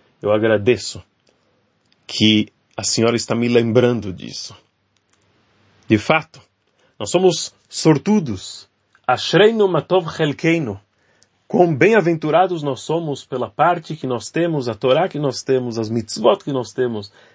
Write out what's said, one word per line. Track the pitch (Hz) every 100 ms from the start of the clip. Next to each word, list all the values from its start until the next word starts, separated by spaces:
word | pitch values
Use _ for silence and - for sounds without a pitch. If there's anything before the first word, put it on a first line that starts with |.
| _ _
"Eu | 104
agradeço | 107 113 107 104 107 - 92 - _ _ _ _ _ _ _ _ _ -
que | - 107 107 104 _ _ -
a |
senhora | 107 - 117 117
está | -
me | 117 120
lembrando | 120 117 117 120 120 101
disso." | 87 - - - - _ _ _ _ _ _ _ _ _ _ _ _ -
De | 110
fato, | - 156 - - _ _ _ _ _ -
nós | 107
somos | 180 185 160 - - _
sortudos. | - 160 147 196 214 143 95 - - - _ _ _ -
Ashreinu | 120 - 170 214 226 196
matov | 160 - 185 160
chelkeinu. | - 156 131 160 165 123 101 _ _ _ _ _ _ -
Quão | - 175
bem-aventurados | 135 180 220 170 165 156 156 185 175
nós | 147 127
somos | - 165 165 135 -
pela | 127 113
parte | - 160 170 -
que | 160 131
nós | 120 -
temos, | 165 170 151 120
a |
Torá | 107 127 143 185
que | 147
nós | 143 120
temos, | - 131 123 113
as | 110
mitzvot | 117 110 - 220 202
que | -
nós | 135 120
temos. | - 123 110 101 _ _